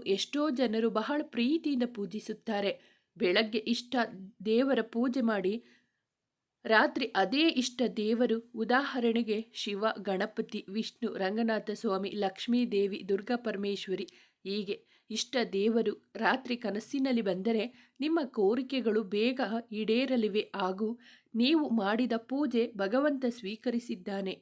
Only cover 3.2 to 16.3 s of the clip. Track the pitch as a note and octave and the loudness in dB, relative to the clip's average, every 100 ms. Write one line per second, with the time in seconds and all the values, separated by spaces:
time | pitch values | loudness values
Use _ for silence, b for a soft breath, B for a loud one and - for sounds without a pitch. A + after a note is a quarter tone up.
3.2 | F3+ G3 A3 A3 - A#3 - B3+ A3+ F#3 | 4 4 4 0 0 -2 -2 -2 -2 -6
4.2 | F#3+ - G3 A3+ C4+ B3 A3 A3+ C4 B3 | -18 -8 0 2 4 2 0 -2 0 0
5.2 | A#3 G#3+ F#3 A3+ b b b b b _ | 0 0 0 -4 b b b b b _
6.2 | _ _ _ _ A3+ A3 D4 - B3 G3 | _ _ _ _ 2 4 4 2 -2 0
7.2 | F#3+ C4 E4 B3+ B3 - A#3 F#3+ G#3+ A3+ | 2 4 2 2 -2 -2 -2 0 0 2
8.2 | A#3+ A3+ - A3+ A3+ B3 C#4+ C4 A#3 A3+ | 2 0 -4 -6 0 2 2 0 2 2
9.2 | A3+ G#3+ A3+ - - G3+ A3 - G3 F#3+ | 0 -2 -6 -8 -6 -2 -2 -2 -4 -2
10.2 | G#3 - A3 G#3 - G3+ A3 - A3+ - | -2 -4 -6 -8 -6 -6 -6 -6 -6 -2
11.2 | F#3+ G#3+ A3+ G#3+ G#3+ A3 A3+ F#3+ G3 G#3 | -2 0 0 0 -4 -4 -2 -2 -2 -2
12.2 | G3 - - A#3+ A#3+ G3+ G3+ G3+ F#3+ G3 | -4 -4 -2 0 2 2 0 -2 -2 -2
13.2 | G3+ A#3+ A#3 G3 G3+ G3 - F#3 F3+ B | 0 -4 -2 -4 -4 -4 -4 -6 -6 B
14.2 | B B F#3+ G3+ G3 - b b b G#3+ | B B -6 -6 -4 -8 b b b -6
15.2 | - B3+ A#3 G3 G#3 A3+ G#3 - _ - | -4 -2 0 2 2 2 0 -2 _ -2
16.2 | G#3 | 0